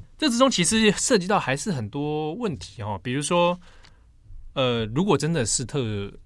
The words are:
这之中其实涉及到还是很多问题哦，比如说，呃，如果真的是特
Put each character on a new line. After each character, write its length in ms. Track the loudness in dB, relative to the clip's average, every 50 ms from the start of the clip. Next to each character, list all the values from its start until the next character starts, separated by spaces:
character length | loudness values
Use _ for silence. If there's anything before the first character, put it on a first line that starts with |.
| -10 -16 -8 -2
这 120 | 0 0
之 80 | 4 4
中 120 | 4 4
其 140 | 4 2 2
实 260 | 2 2 4 4 4
涉 260 | 4 2 2 2 2 2
及 100 | 2 2
到 120 | 0 0
还 160 | 0 0 -2
是 160 | -2 -2 -4
很 180 | -4 -4 -4 -6
多 440 | -6 -4 -4 -4 -4 -4 -4 -4 -4
问 240 | -4 -4 -4 -4 -6
题 240 | -10 -14 -12 -10
哦， 180 | -8 -6 -6 -6 -6
比 80 | -4
如 100 | -4 -2
说， 380 | -2 2 2 4 4 4 2 -2 -6 -16 -20 -20 -20 -20 -20 -20 -20 -20 -20 -20 -20 -18 -16 -16 -16 -8 -4
呃， 320 | 0 0 0 2 0 -2 -2
如 160 | 0 0 2
果 120 | 2 2 2
真 140 | 2 0
的 140 | 0 0 0
是 180 | 0 0 -2 -2
特 480 | -2 -2 -2 -2 -2 -2 -4 -6 -8 -10 -16 -20